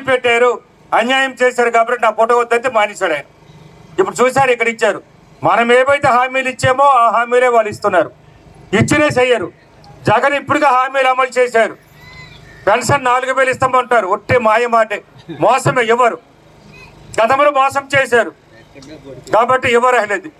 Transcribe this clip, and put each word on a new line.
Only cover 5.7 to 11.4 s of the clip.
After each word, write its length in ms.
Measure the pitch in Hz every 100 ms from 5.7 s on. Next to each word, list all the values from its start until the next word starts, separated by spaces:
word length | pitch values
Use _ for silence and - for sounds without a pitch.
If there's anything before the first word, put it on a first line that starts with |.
| 247
ఏవైతే 320 | 262 285 277
హామీలు 340 | 240 254 262 262
ఇచ్చామో 320 | 254 262 262 285 254
ఆ 20 | 233 214
హామీలే 340 | 240 247 254 233
వాళ్ళు 140 | 214
ఇస్తున్నారు, 360 | - 202 185 139 - - - - - - 202
ఇచ్చినే 300 | 226 294 294 254
చెయ్యరు. 300 | 254 226 175 - _ _ - - -
జగన్ 260 | 220 269 285
ఇప్పుడుగా 300 | 302 302 285 254
హామీలు 320 | 269 269 262
అమలు 200 | 254 254
చేశారు, 380 | 247